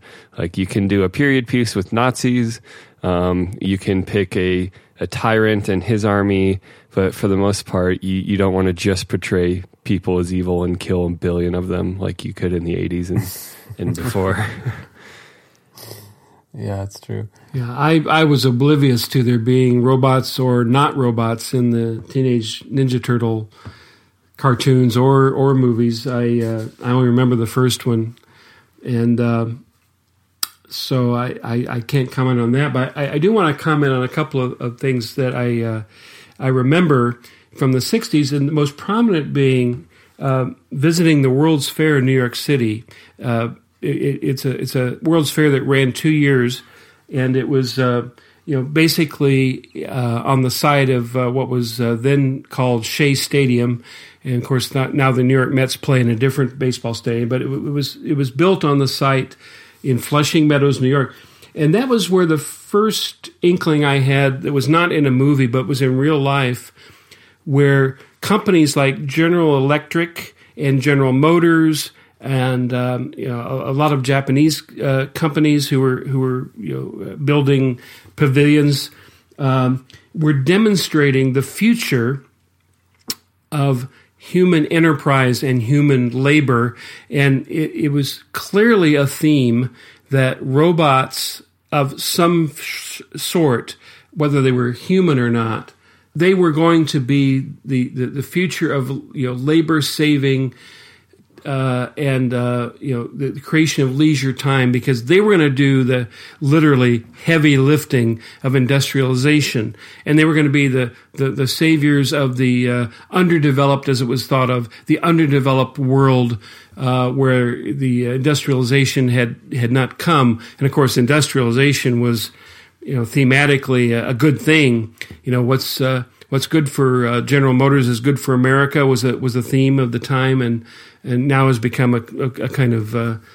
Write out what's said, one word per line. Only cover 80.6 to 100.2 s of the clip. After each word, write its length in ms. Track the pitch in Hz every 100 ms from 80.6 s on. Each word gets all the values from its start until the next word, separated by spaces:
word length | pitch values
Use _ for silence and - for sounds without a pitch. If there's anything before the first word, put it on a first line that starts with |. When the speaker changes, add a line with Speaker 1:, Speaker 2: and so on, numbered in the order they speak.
| 220 190 - 156 143 131 131
Speaker 3:
the 100 | 131
future 840 | 135 - 220 233 - 123 117 139 _ _ _ _ _ _ _ _ - - _ _ -
of 360 | 151 139 123 135 _ _ _
human 500 | - 175 180 165 147
enterprise 720 | 165 165 139 151 135 127 117
and 220 | 131 127
human 460 | 110 143 147 131 120
labor. 640 | 127 139 151 139 117 120 - - - -
And 380 | 139 139 135 -
it, 380 | 160 151 - 147
it 40 |
was 320 | 143 135 - _
clearly 640 | - - 196 233 214 156 147
a 120 | 139
theme 640 | - 156 147 123 117 127 - - - -
that 260 | 135 131 - 139
robots 960 | 135 170 170 151 131 131 - - - _ _ -
of 300 | 147 139 -
some 520 | - - 170 170 151 -
sh-, 460 | - - - - - 156
sort, 640 | - 180 151 117 - - - - _
whether 280 | 160 147 143
they 100 | 131
were 220 | 123 123
human 460 | 120 - 190 175 131
or 100 | 120
not, 420 | 117 113 110 - _ _ _ _ 151
they 180 | 185
were 180 | 190 175
going 340 | 151 165 165 151
to 120 | 147
be 480 | 123 143 139 135 - -
the, 240 | - 127 123
the, 180 | 131 123
the 160 | 139
future 500 | - 180 180 - 156
of, 160 | 143 127 127 - -
you 120 | 127
know, 60 |
labor 480 | 123 139 165 160 156
saving, 720 | - - 151 143